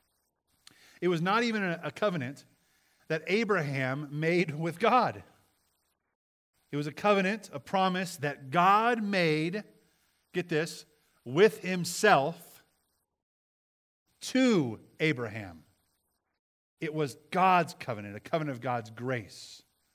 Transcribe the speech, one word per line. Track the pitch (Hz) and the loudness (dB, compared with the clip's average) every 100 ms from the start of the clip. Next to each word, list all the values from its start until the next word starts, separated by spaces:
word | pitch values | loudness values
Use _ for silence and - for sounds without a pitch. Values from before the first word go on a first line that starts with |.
| _ _ _ _ _ _ _ - - _ | _ _ _ _ _ _ _ -20 -20 _
It | 175 | -2
was | 170 | 0
not | 175 214 | 2 2
even | 240 220 | 0 0
a, | 190 160 | -2 -4
a | 151 | -8
covenant | - 214 175 123 143 - _ _ _ _ _ - | -4 -2 -2 -6 -10 -18 _ _ _ _ _ -6
that | 160 165 | -6 -2
Abraham | 202 220 196 143 135 131 135 147 | -2 0 0 -2 -2 -2 -4 -6
made | 147 160 175 185 147 | -4 0 2 0 -2
with | 165 165 | -6 -2
God. | 220 247 180 104 - _ _ _ _ _ _ _ _ _ _ _ _ _ _ | 2 4 2 -2 -12 _ _ _ _ _ _ _ _ _ _ _ _ _ _
It | 143 | -8
was | 147 | -6
a | |
covenant, | 143 208 202 185 214 - | -2 2 2 2 -2 -8
a | 143 | -14
promise | - 196 190 180 180 - | -4 0 2 0 -4 -6
that | 143 139 135 | -6 -6 -2
God | 175 180 208 233 240 | 4 6 6 4 2
made, | 202 196 170 156 160 208 208 _ _ _ _ _ _ | 0 2 2 2 0 -4 -10 _ _ _ _ _ _
get | 180 175 | -8 -2
this, | 156 170 - - _ _ _ | -2 -2 -6 -18 _ _ _
with | - 139 214 - | -4 4 4 4
himself | 175 185 170 - 214 165 143 170 - - _ _ _ _ _ _ _ _ _ _ _ _ _ _ _ _ | -4 -4 -4 2 6 6 4 -4 -14 -20 _ _ _ _ _ _ _ _ _ _ _ _ _ _ _ _
to | - 254 262 202 127 104 - - | -4 2 4 4 0 -4 -14 -4
Abraham. | 160 135 113 110 98 82 - _ _ _ _ _ _ _ _ _ _ _ | -2 -2 -6 -10 -12 -16 -20 _ _ _ _ _ _ _ _ _ _ _
It | 165 | -8
was | 156 143 - _ | -4 -6 -6 _
God's | 185 185 180 156 - | 2 4 4 2 -6
covenant, | - 110 104 104 | -10 -8 -10 -12
a | |
covenant | - 165 151 123 | -4 -4 -4 -6
of | |
God's | 131 120 110 | -4 -4 -6
grace. | 113 123 127 101 - - - _ _ _ | -8 -6 -6 -6 -16 -20 -20 _ _ _